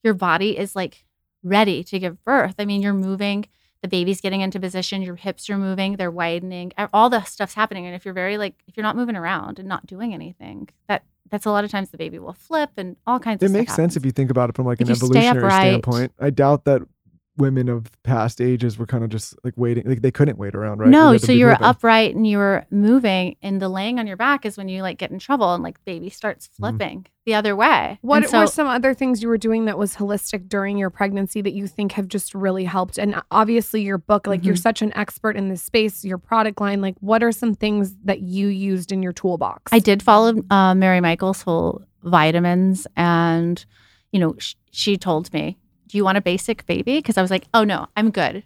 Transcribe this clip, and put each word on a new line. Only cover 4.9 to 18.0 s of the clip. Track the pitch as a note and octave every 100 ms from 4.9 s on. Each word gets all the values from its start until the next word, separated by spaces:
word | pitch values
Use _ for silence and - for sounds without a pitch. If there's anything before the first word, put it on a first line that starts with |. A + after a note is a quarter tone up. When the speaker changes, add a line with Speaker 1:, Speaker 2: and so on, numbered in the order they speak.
| G3
Speaker 1:
your | F#3 F3
hips | G3 F3+ -
are | G3+
moving, | G3 F#3+ G3 G3
they're | F3+
widening, | E3+ E3+ E3+ F#3 F3+ F3 -
a-, | G#3
all | G#3 A#3
the | A#3
stuff's | F3+ - G3
happening. | - G#3+ F#3+ F3+
And |
if | F3+
you're | G3
very, | F#3 F#3 G#3
like, | G3+ _ _
if | -
you're |
not | G#3+ A3
moving | A#3+ G3+
around | E3+ F3 - -
and | F#3+
not | F#3 -
doing | F#3 A#3
anything, | F3+ E3 F3+ - G2+ - _ -
that, | G#3 _ _ _
that's | G#3 G#3+
a |
lot | G#3
of | G#3
times | G3+ F#3+
the | -
baby | E3 E3+
will | F3+
flip | F3+ _ D#4+ D4 -
and | F#3 - -
all | B3
kinds | A#3 G#3
Speaker 2:
It | G3
Speaker 1:
of |
stuff | G3
Speaker 2:
makes | A#3
sense | - E3+
Speaker 1:
happens. | E3
Speaker 2:
if |
you | C3
think | B2 C3
about | B2+ A#2+
it | A#2
from, | B2+
like, | A#2+
an | A#2+
Speaker 1:
If |
you | A#2
stay | B2+ C3 A#3+
Speaker 2:
evolutionary | -
Speaker 1:
upright. | G3 F#3+ F#3+ A#2
Speaker 2:
standpoint. | B2 A#2+ B2+ _
I | D3
doubt | C3 C#3 C#3+ -
that | C#3 - _ _ _ _ -
women | C3+ C3+ B2
of | A#2+ A2 _